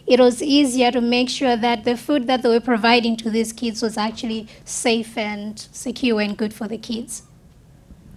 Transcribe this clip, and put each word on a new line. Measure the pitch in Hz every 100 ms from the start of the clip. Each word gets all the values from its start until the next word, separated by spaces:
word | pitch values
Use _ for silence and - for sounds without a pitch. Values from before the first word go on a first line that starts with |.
| -
it | 247
was | 247 247
easier | 294 285 277 254 247
to | 247
make | 240 247 247
sure | - 269
that | 240 240 233
the | 240
food | 240 - 294 240
that | 254
they | 240
were | 233
providing | 240 233 233 240 233 226
to | 226
these | 220 226
kids | - 233 214
was | 226 214
actually | 214 220 233 220 214 -
safe | - - 254 226 226 -
and | 208 208 208 214 -
secure | - 262 233 247 214
and | 208
good | 202 214
for | - 208
the | 220
kids. | - 226 247 - - - - - - - - - -